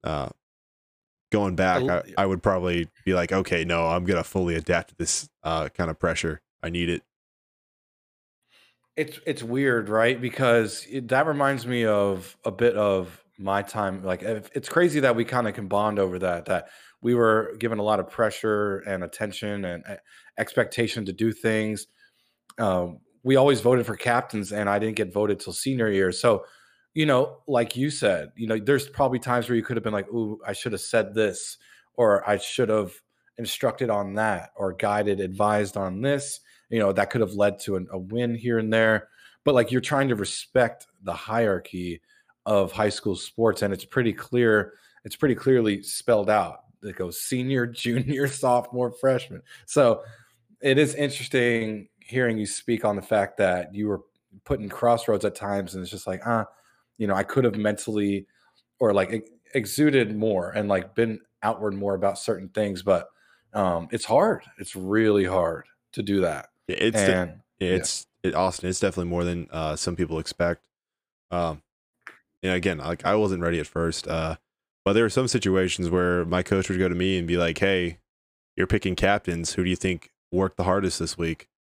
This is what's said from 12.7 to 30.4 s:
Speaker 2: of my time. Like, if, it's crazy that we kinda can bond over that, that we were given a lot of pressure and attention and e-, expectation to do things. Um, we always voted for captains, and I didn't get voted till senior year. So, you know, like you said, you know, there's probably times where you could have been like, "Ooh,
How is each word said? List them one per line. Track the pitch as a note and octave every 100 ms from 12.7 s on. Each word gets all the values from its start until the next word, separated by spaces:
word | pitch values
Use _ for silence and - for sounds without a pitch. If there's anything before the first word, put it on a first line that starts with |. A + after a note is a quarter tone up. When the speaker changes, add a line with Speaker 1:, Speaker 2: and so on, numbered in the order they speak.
| G#2+
Speaker 2:
of | G#2 F#2+ F2 - _ -
my | G2 G2
time. | G2+ A2 G2+ F#2+
Like, | F#2+ F2+
if, | G#2 A2 G2
it's | C3+ -
crazy | E3 F3 D3
that | C3 A#2
we |
kinda | A2+ B2+ A2+
can | G2 F#2+
bond | G2+ G#2+ G2+
over | F#2+ F2+
that, | F#2 E2+ D#2+
that | F2+ - - - _
we | A#2+ A#2+
were | A2+ A2 A2 A2
given | A2+ A2
a |
lot | G#2 G#2
of | F2+
pressure | - A2 - A2 G#2 G#2 G2
and | G2+ F#2
attention | F2 - G#2+ F#2+ G#2 G#2 F#2
and | E2+ -
e-, | G2+ _ - - -
expectation | A2 - A2+ - A2+ A#2 G2
to |
do | F#2 A2
things. | G#2+ A2+ A2 G#2+ G#2+ - _ _ _ _ _ _ -
Um, | A2 F#2 F2 E2 _ _
we | B2+ C3+
always | C#3 B2
voted | A#2+ B2+ A#2
for | G2+
captains, | B2 A#2+ A#2+ G#2+ G2
and | G#2 G2+
I | G2+
didn't | A2 G#2+
get | F#2+
voted | G2 G#2 G2
till | -
senior | - C3+ C3 A2+
year. | G2 F#2
So, | F2+ A#2+ G#2 - _ _ _ _ D#3
you | D3+
know, | B2+ D3+ - -
like | B2+ A2+ B2
you | C#3+
said, | D3 G#2+ F2 D2+ -
you | A2+
know, | A2
there's | G#2 C#3 C3+
probably | - C3+ B2+
times | B2+ B2 A#2
where | A#2
you |
could | - A#2
have |
been | G#2+
like, | G#2 G2
"Ooh, | A#2 G#2+ G#2+